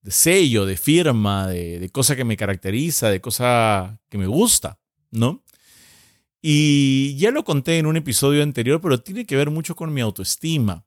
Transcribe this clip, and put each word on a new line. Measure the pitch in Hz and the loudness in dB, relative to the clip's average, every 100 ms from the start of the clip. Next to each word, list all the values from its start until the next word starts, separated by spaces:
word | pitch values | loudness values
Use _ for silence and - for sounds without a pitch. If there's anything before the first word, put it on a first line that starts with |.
de | 101 | -4
sello, | - 160 190 165 113 98 | 0 4 4 4 2 0
de | 95 | -2
firma, | - 160 160 120 104 98 95 | 2 4 4 2 2 0 -2
de, | 90 85 87 | -4 -6 -8
de | 92 | -8
cosa | - 131 131 | -2 -2 0
que | |
me | 123 104 | -2 -2
caracteriza, | 104 95 95 110 160 151 113 | -4 -4 -4 -4 -2 -2 0
de | 98 | -2
cosa | 120 - 123 120 110 101 92 110 _ | -4 -2 0 2 2 0 -4 -14 _
que | 104 | -6
me | 95 | -2
gusta, | 131 233 - - - _ _ _ | 2 2 2 -2 -14 _ _ _
¿no? | 113 120 208 _ _ _ - - _ _ _ _ _ | -2 0 -2 _ _ _ -20 -20 _ _ _ _ _
Y | 156 147 151 143 139 135 139 139 | 2 4 4 4 4 2 0 0
ya | 202 | 0
lo | 285 | 0
conté | - 147 131 165 | -2 -2 0 0
en | 156 | 0
un | 160 | -2
episodio | 151 113 139 147 | -2 0 2 2
anterior, | 147 135 120 160 | 0 -2 0 0
pero | 175 127 | 0 -2
tiene | - 196 240 | -2 -12 -4
que | 135 | -2
ver | 147 | 0
mucho | 156 156 170 | -4 -6 -8
con | 160 | -6
mi | 143 | -4
autoestima. | 113 - 95 - 160 160 110 87 | -4 -4 -8 -6 -2 0 0 -4